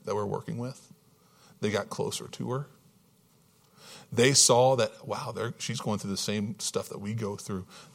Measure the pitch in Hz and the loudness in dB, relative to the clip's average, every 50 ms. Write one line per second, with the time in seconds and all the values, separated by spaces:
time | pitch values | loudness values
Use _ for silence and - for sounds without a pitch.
0 | - - 101 104 104 101 98 98 - - 113 117 120 127 135 - - - - _ | -6 -4 -2 -2 -2 -2 -4 -6 -6 -6 -6 -6 -6 -8 -10 -12 -18 -20 -20 _
1 | _ _ _ _ _ _ _ _ _ - - - 104 104 104 101 104 - - - | _ _ _ _ _ _ _ _ _ -20 -10 -4 -2 0 0 0 -2 -2 -4 -4
2 | 113 - - - - - - - 123 117 127 135 143 - - _ _ _ _ _ | -4 -4 -4 -6 -8 -10 -10 -8 -6 -4 -4 -4 -6 -8 -14 _ _ _ _ _
3 | _ _ _ _ _ _ _ _ _ _ _ _ _ _ _ _ - - - - | _ _ _ _ _ _ _ _ _ _ _ _ _ _ _ _ -20 -20 -20 -20
4 | - - - 113 120 139 139 - - - 127 120 127 131 135 120 110 110 - - | -16 -4 2 6 6 6 8 8 8 8 8 8 8 6 6 4 2 0 0 -6
5 | - 131 104 - - 120 104 95 107 123 - - - - 117 107 - 117 104 98 | -8 -6 -6 -6 -6 -6 -6 -4 -4 -6 -6 -6 -6 -6 -6 -4 -2 -2 -2 -2
6 | - 101 98 - - - 104 107 101 110 101 - - - - 101 - - - - | -2 -4 -4 -4 -2 -2 -2 -2 -2 -4 -6 -6 -6 -4 -4 -4 -6 -6 -10 -10
7 | 101 104 113 113 107 98 104 104 - - 101 92 92 - - - - - - | -8 -6 -6 -4 -4 -6 -6 -8 -8 -8 -8 -8 -8 -10 -16 -20 -16 -10 -10